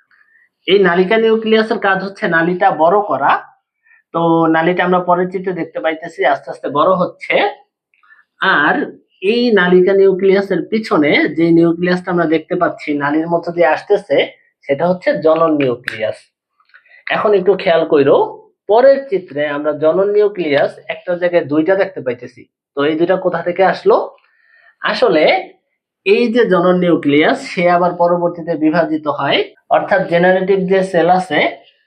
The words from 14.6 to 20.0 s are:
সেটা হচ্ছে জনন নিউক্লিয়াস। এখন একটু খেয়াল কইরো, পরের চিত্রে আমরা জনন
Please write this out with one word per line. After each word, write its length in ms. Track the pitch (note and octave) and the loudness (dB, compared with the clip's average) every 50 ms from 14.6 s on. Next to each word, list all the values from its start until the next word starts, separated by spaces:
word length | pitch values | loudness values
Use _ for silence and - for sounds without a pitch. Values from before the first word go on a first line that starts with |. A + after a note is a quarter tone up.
| _ - | _ -6
সেটা 160 | C#3 C#3+ E3+ F3 | -4 -2 0 -2
হচ্ছে 180 | F#3 F3+ - - - E3 D3 | -2 -2 -2 -4 -2 0 2
জনন 240 | D#3 D#3+ E3 E3 D#3+ D3+ | 2 2 2 2 0 0
নিউক্লিয়াস। 600 | C#3+ C#3 B2+ A#2+ A#2+ - - - G#2+ G#2+ G#2+ - - _ _ _ _ _ _ _ _ _ _ _ - _ _ _ - - | 0 0 -2 -2 -4 -8 -12 -8 -6 -6 -6 -6 -8 _ _ _ _ _ _ _ _ _ _ _ -20 _ _ _ -14 -8
এখন 240 | - D#3+ - - G#3+ G#3 | -6 -4 -2 0 0 0
একটু 180 | F#3+ F3+ G3+ F#3 F#3 | 2 2 0 0 0
খেয়াল 200 | - F#3 E3 E3 D#3+ D#3+ | 0 0 0 0 2 2
কইরো, 260 | E3 C#3+ C#3 C#3+ F#3+ D#4+ G#4+ - - - - _ _ _ _ - | 2 2 4 4 4 2 2 -2 -6 -14 -20 _ _ _ _ 0
পরের 300 | G#3 A#3+ B3+ C#4 C4+ C4+ C#4 - | 2 4 6 6 4 2 0 -4
চিত্রে 320 | G3 F3+ - - C3+ C#3+ D3 D3+ | -6 -6 -6 -6 -6 -6 -4 -4
আমরা 240 | C#3+ C#3+ D3 D3+ | -4 -4 -4 -4
জনন 360 | D3 C#3 D#3 D#3 D#3+ F#3 | -2 0 0 0 2 2